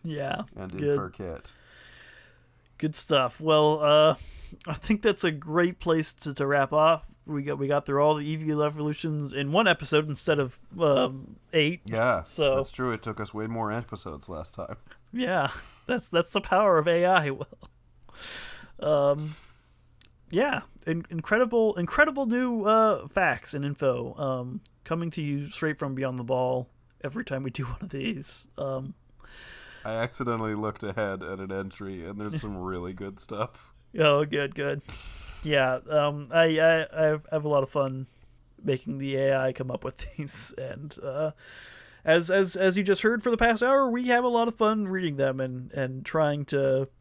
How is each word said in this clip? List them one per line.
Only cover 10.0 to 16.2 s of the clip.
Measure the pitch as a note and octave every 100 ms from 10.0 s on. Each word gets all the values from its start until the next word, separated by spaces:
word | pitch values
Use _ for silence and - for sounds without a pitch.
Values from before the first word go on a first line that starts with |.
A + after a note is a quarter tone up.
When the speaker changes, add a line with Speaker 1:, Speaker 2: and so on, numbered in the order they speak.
| D#3
Speaker 1:
instead | C#3 - D3
of, | C3 - - F3+
um, | D#3 C3+ - C3 - - _
eight. | E3 D3 F3
Speaker 2:
Yeah, | A2 A2 B2 G2
Speaker 1:
So | - - C#3+ C3+
Speaker 2:
that's | C3+
true. | - B2+
It | A2
took | A2+ G2+
us | G#2
way | G#2+ A2
more | A2+ G#2+
episodes | A2+ A#2 G#2 F2+ D2 -
last | E2 D#2+
time. | - F2 A2 - - _
Speaker 1:
Yeah, | A#3 B3 F#3 C#3 - - - -
that's, | B3 -
that's | E3+